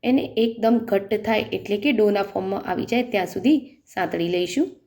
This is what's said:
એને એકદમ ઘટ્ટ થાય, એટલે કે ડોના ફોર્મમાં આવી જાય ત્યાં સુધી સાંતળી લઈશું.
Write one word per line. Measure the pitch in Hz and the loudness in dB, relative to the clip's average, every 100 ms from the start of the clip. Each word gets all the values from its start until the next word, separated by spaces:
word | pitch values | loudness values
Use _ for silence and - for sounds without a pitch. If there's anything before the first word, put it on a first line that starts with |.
| 233 | 2
એને | 262 - - | 0 0 0
એકદમ | 226 226 220 233 226 | 0 2 2 2 2
ઘટ્ટ | 196 196 208 220 | -2 0 -4 0
થાય, | 220 - 190 | 0 0 -6
એટલે | - 202 | -4 -2
કે | 285 | 0
ડોના | 233 208 202 196 | 4 4 2 0
ફોર્મમાં | 190 190 196 - | -4 -4 -4 -4
આવી | 180 - | -4 -2
જાય | 233 247 | -2 0
ત્યાં | 208 175 | -2 -2
સુધી | - 247 302 - - _ | 0 2 2 0 -20 _
સાંતળી | - 175 170 170 | -6 -4 -2 0
લઈશું. | 180 180 - 381 - | 0 -2 -2 -2 -4